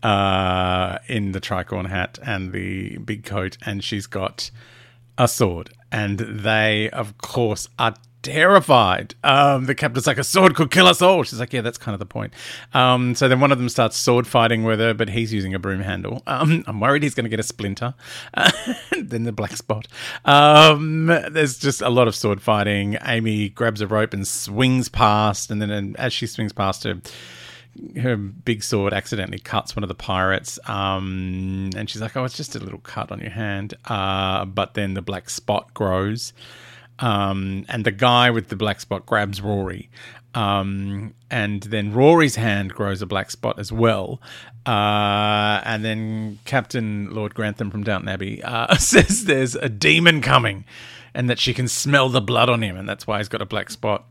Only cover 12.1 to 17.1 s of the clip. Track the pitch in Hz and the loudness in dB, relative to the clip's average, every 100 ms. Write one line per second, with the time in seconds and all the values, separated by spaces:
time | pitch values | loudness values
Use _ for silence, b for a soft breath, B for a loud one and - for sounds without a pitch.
12.1 | - 107 B B B B 135 127 123 123 | -8 -10 B B B B 4 4 4 2
13.1 | 120 135 131 139 135 123 - 117 - - | 2 4 6 4 4 0 0 0 0 2
14.1 | 120 120 131 117 113 110 110 113 110 107 | 2 4 4 4 2 2 2 2 0 -2
15.1 | 104 113 107 95 95 98 95 98 92 98 | -2 -2 -2 -2 -4 -4 -4 -4 -4 -6
16.1 | 117 - 131 151 165 - 107 113 143 147 | -8 -6 -2 2 0 -2 -2 2 2 0